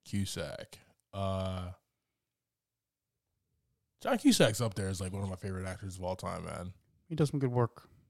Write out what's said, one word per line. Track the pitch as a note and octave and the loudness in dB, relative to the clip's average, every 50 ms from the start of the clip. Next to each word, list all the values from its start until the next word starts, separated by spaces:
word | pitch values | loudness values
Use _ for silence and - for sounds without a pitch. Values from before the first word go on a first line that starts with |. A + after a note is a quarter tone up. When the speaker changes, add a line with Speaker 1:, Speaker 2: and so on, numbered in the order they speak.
| - | -10
Speaker 1:
Cusack. | - - G2 G2 - - F2+ E2 D2 - - - - - - - _ _ _ _ _ - | -4 -2 -2 -2 -2 -2 -6 -6 -6 -8 -10 -12 -14 -18 -20 -20 _ _ _ _ _ -6
Uh, | G2 G2 F#2+ F#2+ F#2+ F#2+ F#2+ F#2 F#2 F2+ F2 F2 - _ _ _ _ _ _ _ _ _ _ _ _ _ _ _ _ _ _ _ _ _ _ _ _ _ _ _ _ _ _ _ _ _ _ _ _ _ _ _ _ _ _ _ - | -4 -2 0 0 0 -2 -2 -4 -4 -6 -8 -10 -14 _ _ _ _ _ _ _ _ _ _ _ _ _ _ _ _ _ _ _ _ _ _ _ _ _ _ _ _ _ _ _ _ _ _ _ _ _ _ _ _ _ _ _ -6
John | - - B3+ | -2 0 2
Cusack's | A3+ - C#4+ A3 - E3 A#2 G#2+ - | 4 6 6 8 8 8 6 6 4
up | B2 A2+ - | 0 0 0
there | - G2 | -2 -2
as, | F#2+ F#2+ F2+ | -2 -2 -2
like, | G2 F#2 F#2+ | -4 -4 -4
one | G2 G2+ | -4 -4
of | F#2+ | -4
my | F#2 | -6
favorite | - - G2 F#2 F#2 F#2 | -6 -6 -6 -4 -4 -4
actors | F#2 F#2 F2+ G2+ F#2+ F2+ | -6 -6 -8 -8 -10 -8
of | F#2 F#2 | -4 -4
all | F2+ F#2 | -4 -4
time, | F#2 - F#2 F2+ E2+ E2+ | -4 -4 -6 -6 -6 -6
man. | E2 D#2 D2+ F2 F#2 - - _ _ _ _ _ | -8 -8 -8 -8 -10 -12 -14 _ _ _ _ _
Speaker 2:
He | - E3 | -4 0
does | D3+ D#3 C#3 | 2 2 2
some | - C#3+ | 2 0
good | C3+ B2+ | 0 2
work, | B2 B2 A#2+ - - - - - - - _ | 4 4 2 2 0 -6 -20 -20 -20 -20 _